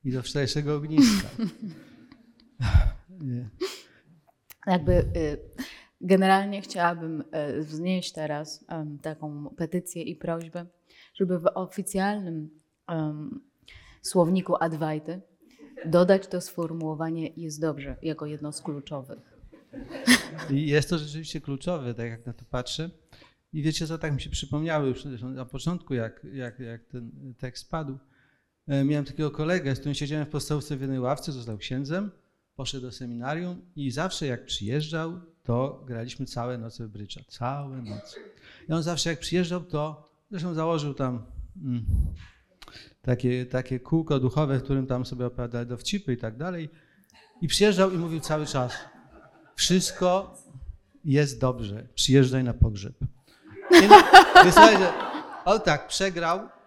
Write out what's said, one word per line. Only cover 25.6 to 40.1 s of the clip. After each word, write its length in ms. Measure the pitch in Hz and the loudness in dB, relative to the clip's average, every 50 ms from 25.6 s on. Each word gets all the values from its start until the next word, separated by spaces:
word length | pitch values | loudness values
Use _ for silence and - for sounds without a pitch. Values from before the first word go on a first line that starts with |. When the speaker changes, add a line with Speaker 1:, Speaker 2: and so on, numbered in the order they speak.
| - 170 175 170 - - 139 | -6 -4 -6 -6 -6 -6 -6
Speaker 1:
jak, 340 | 120 113 110 - - - 147 143 | -4 -4 -6 -10 -14 -20 -16 -14
jak, 260 | 135 127 120 113 - | -12 -12 -12 -12 -14
jak 260 | 131 117 117 113 113 | -16 -14 -16 -16 _
ten 480 | _ - 127 120 117 - 139 139 135 120 _ | _ -16 -14 -14 -14 -18 -18 -18 -18 -16 _
tekst 320 | - 123 - - - - | -14 -12 -12 -14 -14 -10
padł. 280 | - 165 156 139 131 135 _ _ _ _ _ _ _ _ _ _ _ _ _ - | -8 -8 -8 -8 -12 -14 _ _ _ _ _ _ _ _ _ _ _ _ _ -2
E, 160 | 143 139 139 | 0 0 2
miałem 220 | 139 151 147 143 | 2 0 -2 -4
takiego 260 | 135 - - 156 147 | -6 -6 -6 -6 -6
kolegę, 440 | 143 - 151 156 180 185 151 135 131 | -4 -4 -4 -2 -2 -2 -2 -2 -4
z 40 | - | -4
którym 160 | - 147 143 | -4 -6 -6
siedziałem 300 | - 147 139 151 156 147 | -6 -6 -6 -4 -6 -6
w 40 | 147 | -6
podstawówce 480 | - 147 - - 151 147 - - 147 131 | -6 -8 -6 -4 -6 -6 -4 -6 -8 -8
w 40 | |
jednej 180 | 135 135 135 131 | -6 -6 -4 -4
ławce, 320 | 123 127 147 147 - - | -2 -2 -4 -4 -6 -10
został 260 | 143 127 117 117 110 101 | -10 -10 -10 -10 -12 -10
księdzem, 540 | - - 131 127 143 139 160 185 208 208 - _ _ _ _ _ _ _ _ | -10 -8 -8 -8 -6 -6 -6 -6 -6 -8 -10 _ _ _ _ _ _ _ _
poszedł 260 | - 135 - - 135 123 | -12 -10 -10 -10 -10 -12
do 60 | 127 | -12
seminarium 720 | - - 131 120 120 120 120 135 151 165 180 180 175 - - - _ | -14 -12 -12 -12 -10 -8 -8 -6 -6 -6 -6 -8 -10 -12 -16 -18 _
i 160 | 147 143 135 | -8 -6 -6
zawsze 360 | 117 139 165 190 185 - 160 139 | -4 -4 -6 -6 -6 -6 -6 -6
jak 180 | 123 117 - | -6 -6 -8
przyjeżdżał, 760 | - - - 107 101 123 151 151 156 160 160 160 165 175 180 - - _ _ _ | -10 -10 -8 -6 -4 -4 -4 -4 -4 -6 -6 -6 -6 -10 -12 -16 -20 _ _ _
to 400 | - 117 120 131 143 - - - 123 | -2 -2 0 -2 -4 -6 -12 -14 -12
graliśmy 380 | 120 113 117 123 - - 131 | -10 -10 -10 -12 -10 -10 -12
całe 320 | - - 123 117 123 123 120 | -10 -8 -8 -8 -6 -8 -8
noce 300 | 113 113 - - 117 107 | -10 -14 -12 -14 -14 -14
w 20 | |
brydża. 320 | 101 98 104 101 - - 117 _ | -12 -14 -14 -14 -16 -18 -20 _
Całe 540 | - - 120 123 135 143 143 135 131 131 | -14 -8 -8 -8 -6 -8 -10 -12 -12 -12
noce. 360 | 120 104 104 107 - - - - - - - _ - - - - - - | -12 -12 -12 -14 -14 -18 -20 -20 -20 -20 -20 _ -20 -20 -20 -20 -8 -4
I 40 | 165 | -4
on 100 | 165 156 | -2 -2
zawsze 260 | 170 170 147 - 170 | -2 -4 -4 -4 -4
jak 100 | 165 - | -4 -6
przyjeżdżał, 420 | - - 170 180 180 165 180 180 175 | -6 -4 -2 -2 -2 -2 -4 -8 -8
to 480 | 180 - 147 151 156 156 - - _ | -6 -6 -4 -4 -4 -8 -12 -20 _